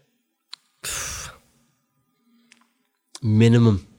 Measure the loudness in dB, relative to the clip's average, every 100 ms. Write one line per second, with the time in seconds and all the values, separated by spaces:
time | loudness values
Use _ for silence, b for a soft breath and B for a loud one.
0 | _ _ _ _ _ -20 _ _ -14 B
1 | B B B B _ _ _ _ _ _
2 | _ _ _ _ _ _ _ _ _ _
3 | _ -10 -2 2 4 4 4 0 -4